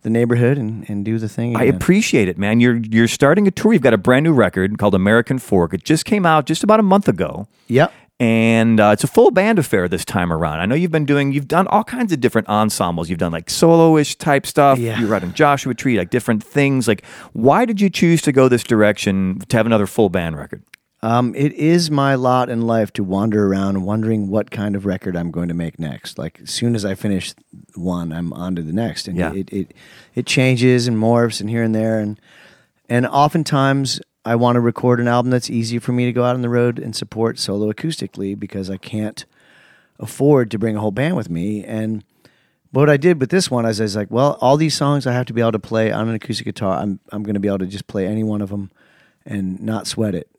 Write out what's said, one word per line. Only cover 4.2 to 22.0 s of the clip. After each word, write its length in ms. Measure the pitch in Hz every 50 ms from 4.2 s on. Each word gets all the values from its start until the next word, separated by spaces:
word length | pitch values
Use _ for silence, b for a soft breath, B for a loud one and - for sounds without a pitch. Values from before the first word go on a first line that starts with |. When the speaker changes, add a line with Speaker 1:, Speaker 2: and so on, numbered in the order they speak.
| 156
Speaker 2:
new 80 | 165
record 460 | 156 127 104 90 - 95 92 98 107 -
called 160 | 101 104 95
American 440 | 92 95 104 113 117 117 - 135 127
Fork. 340 | - - 104 92 85 80 -
It 100 | - _
just 220 | - 151 160 -
came 200 | - 220 208 185
out 200 | 170 160 156 135
just 180 | - 160 - -
about 160 | 202 214 220
a 40 | 214
month 260 | 190 190 208 202 -
ago. 380 | 107 85 87 - - 87 104 _ _ _ _
Speaker 1:
Yep. 240 | _ 117 127 156 - b b b b _
Speaker 2:
And, 640 | _ 123 113 113 113 113 113 113 113 113 117 113 107
uh, 120 | 104 104 107
it's 100 | - -
a 40 |
full 220 | - - - 240 370
band 300 | 247 190 196 214 233 190
affair 300 | 135 - - 101 90 90
this 160 | 92 82 -
time 260 | - - 98 87 87
around. 300 | 82 80 82 76 76 80
I 40 | 90
know 80 | 104 127
you've 140 | 160 180 170
been 140 | 160 160 151
doing, 280 | 135 143 143 139 139 135
you've 160 | 147 139 -
done 180 | 151 170 190
all 160 | - - 208 220
kinds 300 | - - 254 247 202 -
of 80 | 127
different 260 | 120 117 - 113 104
ensembles. 600 | - 104 107 107 107 - - 101 87 85 82 85 80
You've 100 | 92 82
done, 140 | 90 85 82
like, 160 | 82 - -
solo-ish 680 | - - 180 165 165 165 165 165 160 156 147 - -
type 300 | _ - 156 143 139 -
stuff. 320 | - - 156 143 139 135 127
Speaker 1:
Yeah. 200 | 120 117 110 117
Speaker 2:
You 60 | 117
wrote 140 | 101 110 98 90
in 100 | 87 87
Joshua 400 | - 156 147 143 135 - 135 120
Tree, 240 | - - 135 120
like, 120 | 98 87 87
different 320 | - 123 - - 117 104 -
things. 440 | - - 143 143 139 135 131 113
Like, 160 | 117 107 - B B B B B B B
why 320 | 113 113 135 147 202 254
did 160 | 226 226 196
you 80 | 202 190
choose 320 | - - 185 170 170 156 -
to 80 | 151
go 160 | 135 135 131
this 160 | 127 120 117 -
direction 800 | - 120 107 107 104 101 - - 104 95 95 95 92 92 92 - _
to 80 | -
have 80 | 113 110
another 200 | 117 113 107 101
full 240 | 95 - - 110 95
band 280 | 85 92 85 82 80
record? 260 | 73 - - - - _ _ - _ _ _ _ _
Speaker 1:
Um, 320 | - 113 117 120 123 120 -
it 200 | - 139 147 -
is 360 | - 147 160 170 175 170 156
my 260 | 151 143